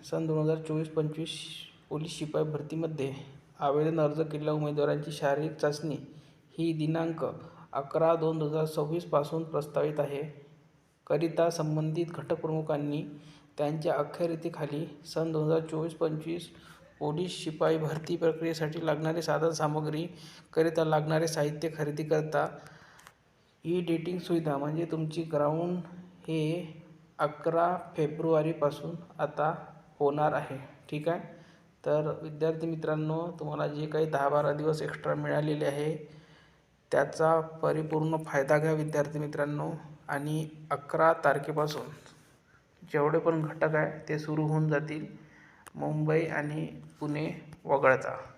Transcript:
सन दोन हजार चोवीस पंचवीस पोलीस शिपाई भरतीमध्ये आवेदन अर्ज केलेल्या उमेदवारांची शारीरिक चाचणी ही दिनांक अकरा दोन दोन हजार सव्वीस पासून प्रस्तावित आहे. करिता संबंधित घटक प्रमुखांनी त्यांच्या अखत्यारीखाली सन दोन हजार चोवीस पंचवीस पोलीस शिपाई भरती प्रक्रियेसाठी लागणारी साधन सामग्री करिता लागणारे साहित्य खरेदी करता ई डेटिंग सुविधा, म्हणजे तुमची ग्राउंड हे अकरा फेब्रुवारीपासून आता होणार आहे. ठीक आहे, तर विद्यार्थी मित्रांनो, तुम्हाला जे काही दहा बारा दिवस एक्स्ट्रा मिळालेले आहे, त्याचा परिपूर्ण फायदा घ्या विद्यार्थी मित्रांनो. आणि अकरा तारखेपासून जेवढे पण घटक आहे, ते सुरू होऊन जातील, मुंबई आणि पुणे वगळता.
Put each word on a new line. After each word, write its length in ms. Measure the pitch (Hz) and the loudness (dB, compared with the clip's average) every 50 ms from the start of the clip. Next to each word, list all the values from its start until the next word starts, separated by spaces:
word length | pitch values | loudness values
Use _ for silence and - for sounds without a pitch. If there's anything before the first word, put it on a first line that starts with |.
| - - | -8 -4
सन 160 | - 165 165 | -4 -2 0
दोन 160 | 160 156 156 156 | 0 2 2 2
हजार 140 | 156 160 160 | 2 2 0
चोवीस 260 | 160 - 156 156 160 | -2 -2 -2 -2 -2
पंचवीस 420 | 156 - 160 156 156 156 - 165 160 - - - - - - - - - - - _ | -2 0 0 0 0 -2 -4 -6 -8 -8 -10 -12 -12 -14 -14 -16 -18 -20 -20 -12 _
पोलीस 220 | - 147 160 - | -6 -6 -6 -6
शिपाई 320 | - - 160 151 - 156 156 | -6 -6 -8 -2 0 0 0
भरतीमध्ये 680 | 156 151 147 147 151 160 160 165 160 156 143 131 139 139 - - - - - - - - - | 0 -2 -6 -6 -6 -4 -4 -4 -4 -2 -4 -4 -4 -4 -8 -12 -16 -18 -20 -20 -20 -10 -2
आवेदन 400 | 156 143 139 147 156 156 160 160 | 0 2 2 4 2 2 2 2
अर्ज 220 | 151 147 147 156 | 2 2 2 0
केलेल्या 320 | 160 156 151 151 147 151 151 | -2 -2 -2 -4 -2 0 0
उमेदवारांची 580 | 151 151 147 147 147 147 147 147 147 151 156 | 0 0 0 0 2 2 2 2 0 -2 -6
शारीरिक 440 | 156 - 160 139 139 147 151 - - | -6 0 2 2 2 2 0 -4 -2
चाचणी 400 | - - 147 143 - - 160 135 - - - - - - - - _ _ _ - | 0 0 0 0 0 -4 -4 -6 -6 -8 -14 -18 -20 -20 -20 -20 _ _ _ -6
ही 160 | - 165 170 160 | -2 0 0 0
दिनांक 520 | 156 151 151 160 165 165 165 165 160 - 123 - - - - - - - - - | 0 0 0 2 0 0 0 -2 -2 -4 -4 -4 -6 -14 -18 -20 -20 -18 -6 -6
अकरा 420 | - 143 - - 160 160 165 165 | -6 -6 -2 2 4 6 6 6
दोन 240 | 165 156 160 160 160 | 4 4 0 2 2
दोन 80 | 156 | 0
हजार 180 | 147 151 156 156 | 0 0 0 0
सव्वीस 400 | 156 - 175 151 151 160 175 175 | 0 0 -2 -2 0 -2 -4 -2
पासून 380 | - - 147 147 151 165 160 165 | 2 2 2 2 2 -2 -4 -4
प्रस्तावित 560 | 160 - 156 147 151 - - 147 151 151 151 | -2 -2 -4 -4 0 0 0 0 0 0 0
आहे. 480 | 143 135 139 139 151 156 - - - - - _ _ _ _ _ _ _ _ _ _ | -2 -2 -2 -6 -6 -8 -10 -16 -20 -20 -20 _ _ _ _ _ _ _ _ _ _
करिता 420 | - 143 147 165 165 156 165 165 170 | 0 0 2 2 0 2 4 2 2
संबंधित 560 | 165 - 156 156 151 156 156 156 156 175 170 | 2 0 0 0 2 2 0 0 0 0 -2
घटक 280 | 160 - - 135 - 170 | -4 -4 -10 -2 -2 -2
प्रमुखांनी 720 | 160 - 160 156 156 156 156 156 143 147 147 147 151 - - - - - - - - - _ _ | -2 0 -2 -2 -2 0 0 0 0 0 -2 -2 -2 -4 -6 -12 -16 -18 -20 -20 -20 -20 _ _
त्यांच्या 360 | - 147 147 151 160 151 175 143 | -2 0 0 0 0 0 0 2
अखत्यारीखाली 1080 | 139 147 147 - - 175 165 165 160 - 170 165 - 156 135 143 147 165 175 - - - | 2 0 -2 -2 -2 -2 -2 -2 -2 -6 -8 -6 -6 -6 -4 -4 -6 -6 -6 -10 -16 -18
सन 260 | - - 160 160 165 | -6 -2 -2 0 0
दोन 140 | 160 156 156 | 0 0 2
हजार 140 | 151 165 160 | 4 4 2
चोवीस 340 | 160 160 160 156 160 165 165 | 2 0 -4 -2 -2 -4 -2
पंचवीस 560 | - 165 160 156 156 156 165 165 175 170 - - - - - - - - - - - | 0 0 0 0 -2 -4 -4 -6 -6 -6 -10 -16 -20 -20 -20 -20 -20 -20 -20 -12 -6
पोलीस 440 | 147 147 151 165 185 180 - - - | -4 -2 0 0 -2 -2 -4 -4 -6
शिपाई 340 | 165 151 - 170 156 160 | -6 -2 2 2 4 4
भरती 380 | 160 156 147 147 156 - - 170 | 2 2 -2 -4 -4 -2 -2 -2
प्रक्रियेसाठी 680 | 165 170 165 160 156 165 165 160 156 165 151 156 170 165 | 2 2 2 2 2 -2 -2 0 0 -2 -2 -2 -2 0
लागणारी 360 | 160 147 151 160 160 160 170 | 0 0 2 0 0 0 0
साधन 280 | 160 160 147 147 156 165 | 0 0 0 2 2 2
सामग्री 580 | 156 156 156 147 151 156 156 151 151 151 165 180 - - - - - - - - - | 2 2 0 0 0 0 -2 -2 -2 -4 -4 -6 -8 -14 -18 -20 -20 -20 -20 -4 2
करिता 300 | 160 160 165 160 165 160 | 4 4 4 4 2 2
लागणारे 440 | 156 160 151 156 156 160 160 165 | 4 4 2 4 4 2 2 2
साहित्य 420 | 160 156 156 147 147 151 - - 165 156 | 2 2 0 0 0 0 -2 -4 -4 -2
खरेदी 260 | - 151 147 147 156 160 | -2 -4 -4 -2 -4 0
करता 540 | 156 160 156 156 156 151 147 151 - - - - - - - - - - - - - _ _ _ _ _ _ _ _ _ _ _ | 2 2 2 2 2 2 0 0 0 -2 -10 -16 -18 -20 -20 -20 -20 -20 -20 -20 -20 _ _ _ _ _ _ _ _ _ _ _
ई 160 | 160 175 180 | 0 0 0
डेटिंग 380 | 175 165 165 165 160 180 180 180 | 2 0 0 0 0 -2 -4 -4
सुविधा, 380 | 165 - 175 165 156 156 143 | -2 0 0 2 2 2 0
म्हणजे 280 | 139 143 151 156 160 170 | 0 0 -2 0 -2 -2
तुमची 360 | 160 160 160 160 156 151 170 | -2 -2 -2 -2 -2 -2 -4
ग्राउंड 560 | 165 160 156 147 147 147 156 160 170 175 180 180 165 - - - - - - - | -4 0 0 2 2 2 2 2 0 0 -2 -2 -4 -8 -14 -16 -18 -20 -20 -16
हे 640 | - - 160 160 151 151 165 180 175 156 156 - - - - - - - _ - | -6 -2 -2 0 0 0 0 -2 -4 -8 -14 -16 -18 -20 -20 -20 -20 -20 _ 0
अकरा 580 | 156 147 151 - - 170 160 165 170 175 180 175 - - - | 0 0 0 0 -2 2 4 4 4 4 2 -2 -6 -8 -2
फेब्रुवारीपासून 1000 | - 156 147 151 - 160 165 160 156 151 160 160 - 147 143 - - 143 160 175 165 - - - - | 0 0 0 0 -2 2 4 4 4 4 2 0 2 0 0 0 -2 -8 -8 -10 -10 -12 -16 -6 -4
आता 360 | 156 - - - 147 151 170 - - - - - - - - - | -4 -4 -2 0 0 0 0 -2 -8 -16 -20 -20 -20 -20 -4 2
होणार 340 | 147 143 143 147 151 151 - | 2 2 4 4 2 2 2
आहे. 240 | 139 147 - 131 | 0 -4 -4 -8
ठीक 520 | 135 135 - - - - - - 139 147 165 | -10 -12 -14 -18 -20 -12 -8 -6 -2 0 -2
आहे, 100 | 170 190 - - - - - - - - - _ _ _ - | -2 -2 -4 -12 -16 -18 -20 -20 -20 -20 -20 _ _ _ -2
तर 340 | 143 147 151 151 156 - - | 2 2 2 2 0 -4 -4
विद्यार्थी 460 | - 160 151 147 151 160 160 160 160 | -8 -10 -4 0 0 0 0 0 -2
मित्रांनो, 640 | 165 165 156 160 156 156 156 156 156 156 160 170 175 170 170 | -2 -2 -2 -2 -2 0 0 0 0 -2 -2 -4 -6 -6 -6
तुम्हाला 280 | 156 151 151 147 151 | -6 -6 -2 -2 -2
जे 180 | 147 147 147 151 | -2 -2 -4 -6
काही 200 | 151 151 156 160 | -2 0 0 2
दहा 240 | 156 156 139 139 143 | 2 2 2 2 4
बारा 240 | 143 147 147 151 147 | 4 4 4 4 0
दिवस 280 | 151 151 156 151 151 | 2 2 0 0 0
एक्स्ट्रा 340 | 151 151 - - - 151 147 | -2 -6 -6 -4 -2 -2 -2
मिळालेले 500 | 147 147 147 143 147 147 151 151 147 151 | 0 0 0 0 0 2 0 0 0 0
आहे, 440 | 143 143 147 147 156 160 151 - - - - - - - - - _ _ _ _ _ _ _ _ _ | 0 0 0 -2 -2 -4 -4 -8 -14 -18 -20 -20 -20 -20 -20 -20 _ _ _ _ _ _ _ _ _
त्याचा 500 | - 135 143 147 - - 160 160 165 160 | 4 4 4 4 2 2 4 6 6 4
परिपूर्ण 760 | 156 160 - - - 151 147 156 156 156 156 156 156 160 160 156 156 | 2 -2 -6 0 0 2 2 2 0 0 0 0 2 2 0 -2 -2
फायदा 320 | - - 143 135 139 151 | 0 0 0 4 6 4
घ्या 160 | 147 151 160 160 | 4 6 4 2
विद्यार्थी 460 | 156 151 151 151 147 143 147 160 147 | 2 0 0 0 0 0 0 0 -4
मित्रांनो. 520 | 151 147 151 151 147 147 147 147 151 160 170 147 - - - - - | -4 -4 -2 -2 -2 -2 -2 -4 -4 -4 -6 -8 -10 -16 -20 -18 -8
आणि 420 | - 147 143 143 151 156 156 156 156 - - - - | -6 -4 -4 -2 -2 -2 -2 -2 -4 -10 -16 -4 -4
अकरा 420 | - 135 - - - 165 160 160 165 | -4 -4 -4 -4 2 6 6 6 6
तारखेपासून 680 | 160 - 147 139 143 147 - 151 156 151 151 156 139 120 135 - - - - - - - _ _ _ _ _ _ _ _ _ _ _ - | 6 4 4 4 4 0 -2 0 0 0 0 -2 -6 -8 -10 -14 -16 -20 -20 -20 -20 -20 _ _ _ _ _ _ _ _ _ _ _ -14
जेवढे 360 | - - 151 143 151 156 165 | -2 2 2 4 4 4 4
पण 220 | 156 165 165 160 | 4 4 2 2
घटक 340 | 151 151 151 - 160 156 156 | 0 -2 0 0 0 2 4
आहे, 340 | 151 160 175 - - - - | 2 2 0 -2 -8 -6 -4
ते 100 | 151 151 | -4 -4
सुरू 280 | 156 156 151 151 156 | -2 -2 0 0 2
होऊन 220 | 151 156 156 156 156 | 2 2 2 2 4
जातील, 360 | 151 143 151 151 151 156 - - - - - - - - - - - - - - _ | 2 0 0 -2 -8 -8 -8 -10 -14 -18 -20 -20 -20 -20 -20 -20 -20 -20 -20 -18 _
मुंबई 460 | - 147 147 151 151 156 156 156 160 | -6 -4 -2 0 0 2 2 2 2
आणि 460 | 170 156 156 151 147 147 151 156 160 - - - - - - - | 2 0 -2 -2 -2 -2 -2 -4 -4 -6 -8 -12 -16 -18 -12 -8
पुणे 320 | 151 151 147 151 156 170 175 - - - - - - | -4 -4 -2 -2 -2 -4 -6 -8 -12 -18 -20 -14 0
वगळता. 520 | 160 147 139 143 131 131 127 127 - - - - - - | 2 2 6 8 6 6 6 4 -4 -6 -6 -10 -14 -18